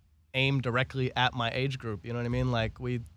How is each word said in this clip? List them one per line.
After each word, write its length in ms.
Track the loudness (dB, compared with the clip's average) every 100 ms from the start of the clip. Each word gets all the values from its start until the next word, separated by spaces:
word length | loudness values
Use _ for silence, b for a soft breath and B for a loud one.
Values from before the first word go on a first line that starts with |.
| _ _ _
aimed 300 | 2 2 2
directly 520 | 2 0 0 0 0
at 200 | 2 2
my 160 | 2 -2
age 260 | 0 -2 -4
group, 280 | -6 -6 -6
you 80 |
know 40 | -4
what 60 |
I 60 | -2
mean? 200 | 0 2
Like, 300 | 2 0 -2
we, 200 | -4 -4 -6